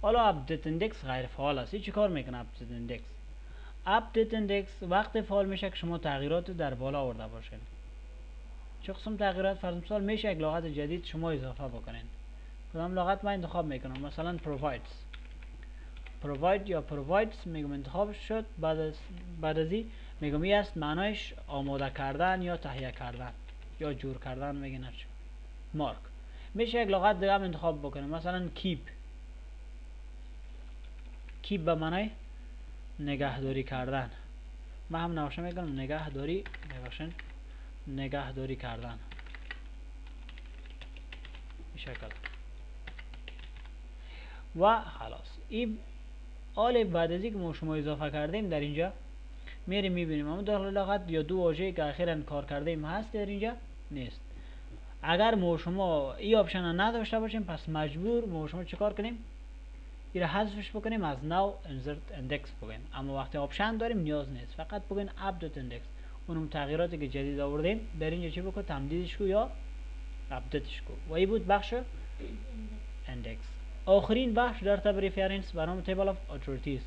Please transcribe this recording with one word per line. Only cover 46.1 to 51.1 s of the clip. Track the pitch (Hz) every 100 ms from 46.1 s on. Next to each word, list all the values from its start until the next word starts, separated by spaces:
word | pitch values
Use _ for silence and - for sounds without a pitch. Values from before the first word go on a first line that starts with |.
| - - - -
حال | - 233 247
بعد | 208 170 165
از | 175
اینکه | 220 208
ما | 175
شما | 156 160
اضافه | 156 147 143 151
کردیم | 147 151 196 208
در | 151
اینجا | 147 147 180 - - - - - - - -
می‌ریم | 196 196
می‌بینیم | 175 165 151 147
اما | 170
داخل | 202 208 196
لغت | 196 190 202 180